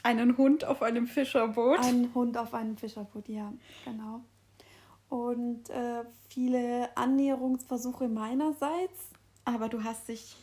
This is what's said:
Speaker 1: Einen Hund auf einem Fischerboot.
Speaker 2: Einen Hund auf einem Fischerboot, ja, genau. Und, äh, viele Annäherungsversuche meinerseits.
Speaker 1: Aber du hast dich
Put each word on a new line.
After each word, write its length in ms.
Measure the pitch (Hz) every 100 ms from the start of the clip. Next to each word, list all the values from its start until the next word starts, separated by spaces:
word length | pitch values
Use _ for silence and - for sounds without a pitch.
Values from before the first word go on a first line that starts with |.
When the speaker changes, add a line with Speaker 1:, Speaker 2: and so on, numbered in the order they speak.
Speaker 1:
Einen 360 | 240 226 247 247
Hund 280 | 269 302 -
auf 160 | 277
einem 240 | 226 233 240
Fischerboot. 720 | 294 262 254 226 226 240 302
Speaker 2:
Einen 320 | 247 247 240 247
Hund 200 | 240 233
auf 200 | 233 233
einem 220 | 220 214
Fischerboot, 500 | 220 214 202 214 208
ja, 240 | 214 208 240 - - 254
genau. 360 | 220 220 233 240 _ _ _ - - - - -
Und, 600 | 247 240 240 240 233 -
äh, 340 | 247 240 233 233 - -
viele 600 | 254 247 247 240 240 240 -
Annäherungsversuche 1080 | 247 269 277 262 254 254 - 247 247 254 247
meinerseits. 1040 | 220 220 262 311 294 285 339 370 - - - _ _ -
Speaker 1:
Aber 240 | 233 220
du 140 | 226
hast 240 | 220 220 -
dich 280 | 226 - -